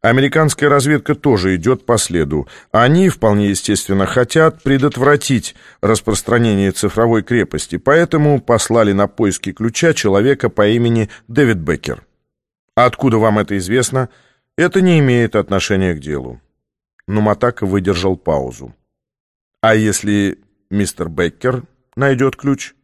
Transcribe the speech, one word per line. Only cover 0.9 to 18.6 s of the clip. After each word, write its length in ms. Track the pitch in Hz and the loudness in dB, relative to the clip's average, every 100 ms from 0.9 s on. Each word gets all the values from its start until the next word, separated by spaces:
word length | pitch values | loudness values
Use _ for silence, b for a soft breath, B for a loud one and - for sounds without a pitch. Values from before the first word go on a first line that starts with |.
| 151 - 147 | -2 0 -2
тоже 400 | 147 110 92 92 | 0 0 0 0
идет 280 | 87 127 | 0 -2
по 140 | - 113 | 0 -2
следу. 480 | - 85 73 76 65 B B | 0 -2 -2 -4 -6 B B
Они, 380 | 110 123 160 190 | 0 2 4 2
вполне 420 | - 113 104 101 | 2 0 2 0
естественно, 560 | 98 - 101 - 98 95 | -2 -2 -4 -2 -2 0
хотят 560 | - 123 160 160 - | 0 0 2 2 0
предотвратить 960 | - 139 143 123 135 147 - 127 - - B B | -2 0 0 0 2 2 0 -2 -2 -16 B B
распространение 880 | - 110 - 104 - 117 117 101 98 | -2 0 -2 -4 0 0 2 2 0
цифровой 540 | 92 104 110 117 113 | -2 -4 0 0 0
крепости, 540 | 98 120 98 78 - 87 | 0 -2 -2 -6 -8 -4
поэтому 640 | - 151 170 160 147 139 | 0 2 2 0 2 0
послали 520 | - 113 - 117 107 | 0 -2 2 2 2
на 160 | 98 101 | 2 0
поиски 440 | - 107 92 - | 0 -2 -2 -8
ключа 420 | 90 113 117 170 | -6 -6 0 0
человека 560 | 156 107 98 120 139 117 | 0 0 2 2 0 -2
по 180 | - 104 | 0 2
имени 420 | 117 117 117 107 B _ | 2 0 0 -2 B _
Дэвид 320 | 117 135 101 | 0 2 2
Беккер". 480 | 78 78 - 58 _ _ _ _ _ _ _ - | -2 -4 -4 -10 _ _ _ _ _ _ _ 0
"Откуда 420 | 123 - 135 113 | 0 2 0 2
вам 220 | 110 104 | 2 2
это 180 | 101 101 | 0 -4
известно?" 500 | 90 120 120 131 123 b b b b - | -2 -2 -2 -4 -6 b b b b -2
"Это 240 | 175 196 | 0 2
не 180 | 185 165 | 4 4
имеет 340 | 139 123 117 | 4 2 0
отношения 600 | 107 98 98 - 98 95 | -2 -2 -2 0 0 0
к 60 | 80 | -4
делу". 400 | 69 73 64 58 _ _ _ _ _ _ - | -6 -8 -8 -16 _ _ _ _ _ _ -6
Нуматака 580 | 104 107 101 120 120 101 | -2 0 0 -2 -2 -2
выдержал 500 | 98 92 87 95 92 | -2 0 -2 -2 -4
паузу. 580 | - 76 64 60 | -4 -4 -4 -12